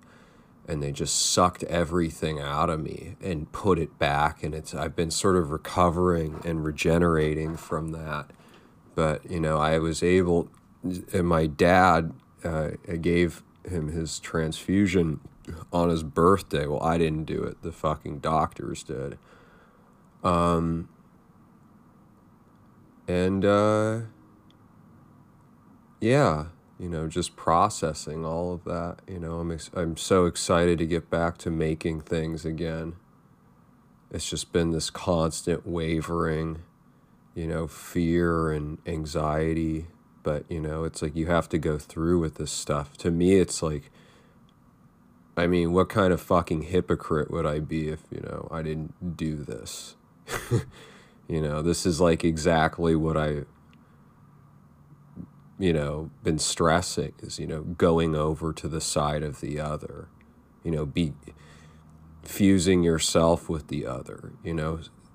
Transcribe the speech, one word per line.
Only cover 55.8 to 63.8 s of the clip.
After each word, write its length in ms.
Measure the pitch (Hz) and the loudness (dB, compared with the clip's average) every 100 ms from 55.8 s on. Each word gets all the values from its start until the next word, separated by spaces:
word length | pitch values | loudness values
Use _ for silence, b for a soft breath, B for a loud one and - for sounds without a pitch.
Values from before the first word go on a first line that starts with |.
| 73 76 80 - | 0 -4 -8 -6
been 160 | 87 78 | -2 0
stressing 760 | - - 82 82 - - 71 - | -2 2 4 4 2 -4 -6 -8
is, 200 | - - | -12 -10
you 80 | 76 | -8
know, 140 | 78 | -6
going 520 | 82 85 90 82 82 | -6 2 4 6 4
over 380 | 76 78 78 80 | 2 0 -2 -4
to 160 | 76 73 | -6 -8
the 120 | 78 | -6
side 440 | - 78 76 76 | -4 0 0 -2
of 160 | 76 67 | -6 -6
the 180 | 65 73 | -6 -6
other, 500 | 76 76 - 80 78 - - - _ _ | -4 -6 -10 -14 -18 -20 -20 -20 _ _
you 80 | 85 | -4
know, 160 | 78 73 | -4 -2
be 280 | 85 78 - - - B B B B B - - - | -2 -2 -4 -16 -20 B B B B B -20 -20 -20
fusing 600 | - - 98 98 87 90 | -8 4 6 6 6 4
yourself 640 | 85 80 - 90 82 85 - | 4 2 2 4 4 4 0
with 180 | 80 - | -8 -6
the 200 | 71 | -8